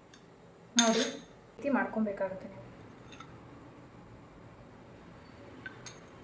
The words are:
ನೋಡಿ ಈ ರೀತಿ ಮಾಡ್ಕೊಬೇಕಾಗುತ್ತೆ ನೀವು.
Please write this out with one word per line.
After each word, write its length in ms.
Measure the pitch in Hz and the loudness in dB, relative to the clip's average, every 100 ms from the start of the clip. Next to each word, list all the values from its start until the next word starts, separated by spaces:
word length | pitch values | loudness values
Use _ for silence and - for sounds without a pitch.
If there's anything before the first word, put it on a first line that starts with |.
| - - - - - - - 240 | -20 -20 -20 -20 -20 -20 -2 8
ನೋಡಿ 180 | 233 226 | 10 10
ಈ 40 | |
ರೀತಿ 680 | 277 - - - - - 285 | 6 0 -10 -18 -18 -2 4
ಮಾಡ್ಕೊಬೇಕಾಗುತ್ತೆ 800 | 240 190 220 214 196 190 190 - | 6 4 4 2 2 0 0 -8
ನೀವು. 120 | - - - - - - - - - - - - - - - - - - - - - - - - - - - - - - 131 - - - - - - | -12 -14 -14 -16 -16 -16 -14 -14 -16 -16 -16 -16 -16 -18 -18 -18 -18 -18 -18 -18 -18 -18 -18 -18 -18 -16 -18 -18 -16 -16 -12 -14 -12 -14 -14 -16 -18